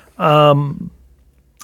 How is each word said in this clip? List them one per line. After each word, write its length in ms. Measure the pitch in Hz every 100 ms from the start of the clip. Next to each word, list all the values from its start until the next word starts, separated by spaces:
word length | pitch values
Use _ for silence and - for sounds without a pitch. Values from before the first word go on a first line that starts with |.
| _ -
Um, 720 | 170 151 147 143 143 - - - _ _ _ _ _ _